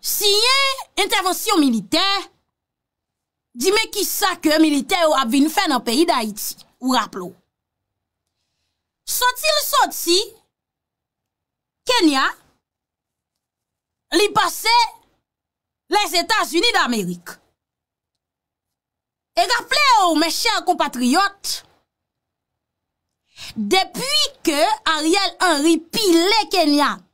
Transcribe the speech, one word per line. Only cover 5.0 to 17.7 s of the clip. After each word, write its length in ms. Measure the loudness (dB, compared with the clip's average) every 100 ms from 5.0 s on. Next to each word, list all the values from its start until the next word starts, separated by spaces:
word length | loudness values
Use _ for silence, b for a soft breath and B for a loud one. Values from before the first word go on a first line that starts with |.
yo 100 | 2
ap 160 | 2 0
vin 200 | 2 2
fè 180 | 2 0
nan 140 | 0
peyi 220 | 0 0 2
d'Ayiti. 500 | 0 -2 -8 -10 -12 -20 _
Ou 140 | -2 -2
raple 320 | -2 -8 -14
w 40 | -16 _ _ _ _ _ _ _ _ _ _ _ _ _ _ _ _ -10
sòti 440 | -2 -2 -2 -2
l, 100 | -2 0
sòti 520 | 0 0 -2 -2 0 -2 -10 _ _ _ _ _ _ _ _ _ _ _ _ _ _ -2
Kenya, 360 | 2 2 2 -2 -4 _ _ _ _ _ _ _ _ _ _ _ _ _ _ _ _ _
li 160 | 0 0
pase 440 | 0 -2 -2 0 0 0 -4 _ _ _ _ _ _ _ _ _
lèz 240 | -2 0
Etazini 560 | -2 0 -2 0 0 2
d'Amerik, 600 | 2 0 -2 -4 -8 -14 -20 _ _ _